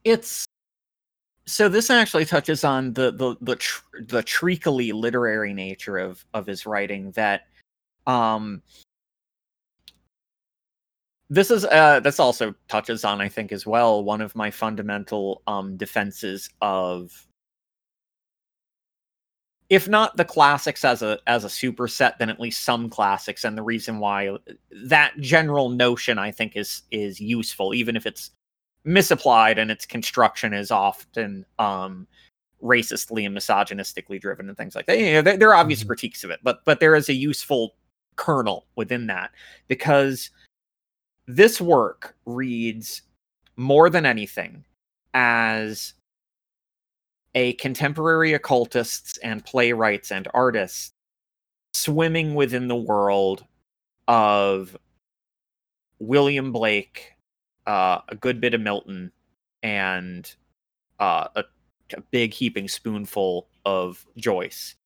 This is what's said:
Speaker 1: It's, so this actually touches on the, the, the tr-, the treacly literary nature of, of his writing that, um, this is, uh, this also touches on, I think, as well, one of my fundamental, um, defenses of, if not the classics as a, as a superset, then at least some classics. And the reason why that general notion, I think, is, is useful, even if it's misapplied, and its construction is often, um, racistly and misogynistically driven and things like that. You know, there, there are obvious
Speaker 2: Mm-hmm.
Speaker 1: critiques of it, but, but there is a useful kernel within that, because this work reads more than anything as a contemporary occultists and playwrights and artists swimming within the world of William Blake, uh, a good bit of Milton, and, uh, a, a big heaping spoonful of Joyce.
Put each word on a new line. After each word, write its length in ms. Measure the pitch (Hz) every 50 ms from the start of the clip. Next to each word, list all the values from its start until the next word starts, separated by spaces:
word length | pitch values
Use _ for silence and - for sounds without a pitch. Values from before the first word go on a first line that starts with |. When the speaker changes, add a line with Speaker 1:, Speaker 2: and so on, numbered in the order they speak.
| _
Speaker 1:
It's, 420 | 220 226 220 - - - - - - _ _ _ _ _ _ _ _ _ _ _ _ _ _ _ _ _ _ _
so 220 | - - - 214 202
this 220 | 175 214 226 -
actually 340 | 262 240 220 - - 160 160
touches 400 | 156 - 151 - - 156 139 -
on 300 | 147 135 131 131 127 113
the, 160 | 127 131 123
the, 240 | - - 131 127 120 -
the 160 | 123 127 123
tr-, 280 | - - - - - _ _ - - 117
the 160 | 110 120 120
treacly 720 | 110 - - - 160 180 180 156 - 170 143 127 123 113
literary 600 | 107 107 113 120 120 123 120 113 107 107 107 101
nature 460 | 101 98 95 95 95 _ - - 101 92
of, 260 | 92 92 90 - _ _ -
of 120 | 110 95
his 200 | 104 98 90 -
writing 440 | 107 107 101 101 98 101 98 95 98
that, 300 | 92 - 107 104 101 98 _ _ _ _ _ _ _ _ _ _ _ _ _
um, 560 | 127 127 123 117 113 110 110 107 107 101 87 _ _ _ - _ _ _ _ _ _ _ _ _ _ _ _ _ _ _ _ _ _ _ _ _ - _ _ _ _ _ _ _ _ _ _ _ _ _ _ _ _ _ _ _ _ _ _ _ _ _ _ _ _
this 200 | 143 175 196 -
is, 140 | 240 214 180
uh, 340 | - - 156 156 151 147 131
this 180 | 113 143 139 -
also 360 | 135 123 120 - 120 107 104 _ _ _
touches 360 | - 107 - - 117 107 -
on, 160 | 104 101 101
I 80 | 98 101
think, 240 | - - 110 98
as 140 | 104 98 -
well, 360 | 107 110 117 120 117 110 104
one 200 | 101 101 107 107
of 120 | 110 101 -
my 160 | 113 107 104
fundamental, 920 | 101 - 113 110 110 104 104 104 104 104 98 - 110 104 98 98 95 - _
um, 300 | - 104 101 98 98 95
defenses 720 | 90 104 - - 113 101 101 98 - - 98 95 98 - - _ _
of, 640 | - 104 95 95 92 90 90 90 90 87 - - _ _ _ _ _ _ _ _ _ _ _ _ _ _ _ _ _ _ _ _ _ _ _ _ _ _ _ _ _ _ _ _ _ _ _ _ _ _ _ _ _ _ _ _ _ _ _ _ _ _
if 180 | 190 190 190 190
not 280 | 208 214 220 214 -
the 80 | - 170
classics 600 | - - 160 147 143 143 143 - 156 135 - -
as 160 | 135 120 110
a, 160 | 117 107 107 104 _
as 180 | - 120 120 104
a 40 | 101
superset, 680 | - - - 127 113 - 123 117 - - 135 120 -
then 140 | - 120 110
at 100 | 107 -
least 240 | 120 117 110 - -
some 240 | - 123 117 117 113
classics. 560 | - - 107 98 98 92 - - 101 - -
And 140 | 113 107 110
the 40 |
reason 360 | 107 113 117 110 - - 113 107
why 400 | 104 101 101 98 101 98 98 - _ - - _ _ _ - 98 110
that 260 | 127 156 151 147 139 - 147
general 480 | 143 123 156 165 160 151 143 143 135 123
notion, 500 | 123 123 123 123 120 120 - - 117 104
I 120 | 98 107
think, 260 | 101 - 113 107 -
is, 260 | 104 104 - - - _ _
is 300 | 117 107 104 101 95 92
useful, 540 | 104 107 120 117 110 - - - 98 95 107
even 200 | 123 117 117 117
if 120 | 110 -
it's 240 | 80 - - - - _ _ _ _ _ _ _ _ _ _ _ 151
misapplied, 680 | 175 196 185 - 175 - - 139 120 113 113 110 110 104
and 120 | 110 110
its 160 | 110 - -
construction 680 | _ - 120 110 - - - 120 107 - - - 110
is 180 | 104 101 101 95
often, 760 | 117 101 98 101 - - - _ _ 117 113 101 101 95 95 _ _ -
um, 480 | 110 104 98 95 92 95 95 92 92 _ _ _ _ _ _ _ _ _ _ _
racistly 640 | - 117 123 120 113 - 113 113 - - 113 110 104
and 120 | 101 98
misogynistically 840 | 101 - - 107 98 104 - 101 101 95 - - - - _ 101 95
driven 280 | - 101 98 - 98 98
and 80 | 98
things 180 | - - 101 -
like 120 | - -
that. 120 | - 190 220
You 140 | 220 185
know, 100 | 156 156
there, 140 | 151 180 202
there 120 | 190 214 214
are 40 | 208
obvious 260 | 175 165 117 139 107
Speaker 2:
Mm-hmm. 80 | 107 104
Speaker 1:
critiques 360 | 120 - - 117 - - -
of 60 | 92
it, 100 | 85 -
but, 220 | - 127 120 - _
but 160 | - 151 -
there 160 | 165 156 156
is 120 | 151 143 -
a 60 | 139
useful 600 | 131 135 151 139 - - - 143 123 113 107 _ _ _ _ _ _ _ _ _
kernel 500 | - - - 156 135 117 107 95 - _ _ _
within 320 | - 110 92 123 120 117
that, 240 | 110 95 90 92 - _ _ - - - _ _ _
because 600 | 131 - - 156 147 139 139 139 131 127 - - _ _ _ _ _ _ _ _ _ _ _ _ _ _ _ _ _ _ _
this 340 | - 123 139 202 233 226 -
work 560 | 180 170 160 131 113 92 - _ - - _ _ _
reads 760 | 120 120 123 131 127 120 117 117 117 110 113 107 - - - _ _ _ _ _ _ _ _ _ _ _
more 320 | - 123 135 139 151 160 175
than 160 | 160 180 156
anything 580 | 135 120 110 104 95 - - 87 87 87 - _ _ _ _ _ _ _ _ _ _ -
as 800 | 127 123 120 117 117 113 110 110 110 110 107 110 - - - - _ _ _ _ _ _ _ _ _ _ _ _ _ _ _ _ _ _ _ _ _ _ _ _ _ _ _ _
a 180 | 131 127 123 123
contemporary 800 | - - 135 131 - 147 143 147 156 156 165 160 160 160 160
occultists 840 | 151 143 - - 139 123 120 117 - 123 117 - - - _ - - -
and 260 | - 117 110 110 -
playwrights 640 | - - 131 120 120 120 113 113 107 104 101 - -
and 160 | 101 95 95 - -
artists 560 | 120 127 127 113 107 95 90 - - - - _ _ _ _ _ _ _ _ _ _ _ _ _ _ _ _ -
swimming 600 | - - - 147 156 165 165 160 165 160 156 147
within 320 | 147 143 120 123 123 127
the 100 | 123 120
world 680 | 120 113 - 107 104 101 101 101 98 98 95 98 - - _ _ _ _ _ _ _ _ _ _ _ _ -
of 680 | 120 113 110 104 104 101 101 98 98 95 95 92 95 - _ _ _ _ _ _ _ _ _ _ _ _ _ _ _ _ _ _ _ _ _ _ _ _
William 500 | 107 107 131 143 143 139 143 139 135 135
Blake, 600 | 117 117 113 110 107 101 101 _ _ - - - _ _ _ _ _ _ _ _ _ _ _
uh, 340 | - 104 95 92 92 90 87 - -
a 80 | 113
good 240 | 101 - 127 123 117
bit 140 | 113 123 117
of 60 | 113
Milton, 520 | 110 104 101 101 - - 98 92 90 90 _ _ _ _ _ _ _ _ _ _
and, 720 | - 110 104 101 98 95 92 92 90 90 90 87 87 - - _ _ _ _ _ _ _ _ _ _ _ _ _
uh, 300 | 104 95 85 82 80 - _
a, 80 | 107 104 _ _ _ _ _ _ _ _ _ -
a 60 | - - _
big 220 | - 123 117 110
heaping 360 | 107 - 127 117 - 104 98 98
spoonful 800 | - - _ 113 107 104 104 95 - 104 98 95 90 90 - _ _ _ _
of 420 | 98 98 92 90 90 90 - - _ _
Joyce. 580 | 117 110 120 101 90 90 - - - - - - _ _